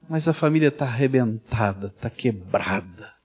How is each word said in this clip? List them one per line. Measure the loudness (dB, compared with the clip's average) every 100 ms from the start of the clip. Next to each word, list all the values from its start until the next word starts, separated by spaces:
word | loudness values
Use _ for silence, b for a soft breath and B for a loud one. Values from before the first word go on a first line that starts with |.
| -4
mas | -2 0
a |
família | 2 2 4 2
tá | 2
arrebentada, | -4 0 2 4 2 -2 -4 0 0 0 -10 -8
tá | -10
quebrada. | -2 -2 -2 -2 -2 0 -4 -6 -18 -20 _